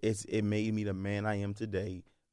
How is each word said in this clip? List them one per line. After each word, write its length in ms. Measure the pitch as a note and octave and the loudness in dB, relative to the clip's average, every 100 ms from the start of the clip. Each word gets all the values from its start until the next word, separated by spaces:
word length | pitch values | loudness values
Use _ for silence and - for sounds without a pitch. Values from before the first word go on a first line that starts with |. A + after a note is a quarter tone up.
it's, 240 | G#2+ G#2 - | 0 0 0
it 160 | A2 | 2
made 320 | G#2 G#2+ A2 | 2 2 2
me 100 | G#2+ | 0
the 80 | G#2 | 0
man 320 | F#2+ G2 G2+ | -2 0 0
I 120 | G#2+ G2+ | 0 0
am 180 | G2+ | -2
today, 500 | G2+ A2 G2 G2 F#2 - _ _ | -4 -2 -2 -2 -6 -12 _ _